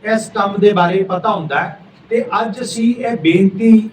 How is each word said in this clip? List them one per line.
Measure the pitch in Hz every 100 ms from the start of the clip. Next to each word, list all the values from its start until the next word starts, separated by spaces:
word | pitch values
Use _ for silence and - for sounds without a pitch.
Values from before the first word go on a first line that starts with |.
| 208
ਇਸ | 220 220
ਕੰਮ | 220 202 196
ਦੇ | 208
ਬਾਰੇ | 185 175 190
ਪਤਾ | 185 180 220
ਹੁੰਦਾ | 175 156 143
ਹੈ। | 175 - - _ -
ਤੇ | - - 196
ਅੱਜ | 226 220
ਅਸੀਂ | 247 226 233
ਇਹ | 240 233 233
ਬੇਨਤੀ | 160 180 196 185 226 220 214